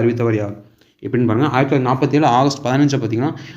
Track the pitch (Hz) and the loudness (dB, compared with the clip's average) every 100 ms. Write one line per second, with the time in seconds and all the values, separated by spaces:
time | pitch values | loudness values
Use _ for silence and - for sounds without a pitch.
0 | 113 117 117 110 101 101 - _ _ _ | 0 0 0 0 -2 -8 -18 _ _ _
1 | 101 120 123 110 147 127 139 143 120 131 | -4 0 0 2 0 0 2 0 0 0
2 | 147 147 151 120 139 139 123 131 143 135 | 0 2 2 4 2 -2 -2 2 2 0
3 | 110 113 143 170 - | -2 -2 -4 -6 -14